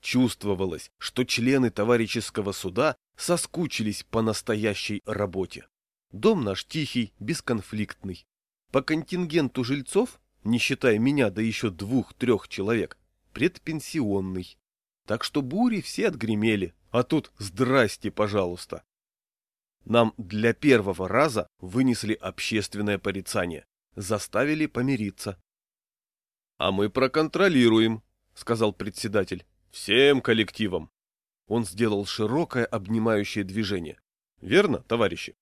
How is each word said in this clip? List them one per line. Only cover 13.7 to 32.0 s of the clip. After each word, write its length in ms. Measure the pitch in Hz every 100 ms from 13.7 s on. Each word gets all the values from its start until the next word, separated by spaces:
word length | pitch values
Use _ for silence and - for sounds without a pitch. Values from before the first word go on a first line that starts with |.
| 160 - 165 113 101 95 92 90 - _ _ _ _ -
Так 180 | 110
что 180 | - 147
бури 400 | 135 170 247 214
все 260 | - - 214
отгремели, 680 | 147 110 107 110 107 90 _ _
а 120 | 117
тут 300 | 120 160 - _
здрасте, 760 | 101 90 127 135 110 - 107
пожалуйста. 720 | - 104 101 90 87 - - _ _ _ _ _ _ _ _ _ _
Нам 300 | - 117 117 -
для 380 | 98 104 113
первого 520 | 113 147 123 98 92 92
раза 420 | 104 151 107 - _
вынесли 560 | 92 104 131 117 104
общественное 840 | 104 95 - - 110 101 104 104 101
порицание, 680 | 104 98 90 107 87 78 _ _ _
заставили 680 | - 92 107 - 104 139 156
помириться. 720 | 151 117 127 135 104 - - 95 _ _ _ _ _ _ _ _ _ _ _ _
«А 160 | 87
мы 160 | 98 104
проконтролируем», 1120 | - 131 156 156 - 196 151 117 110 113 110 _ _ _
сказал 380 | - - 117 110
председатель, 720 | 101 104 - 113 101 92 92 - _ _
«всем 520 | - - 107 139 139
коллективом». 680 | 120 110 107 - 107 90 78 _ _ _ _ _ _
Он 200 | 113 104
сделал 400 | 90 113 104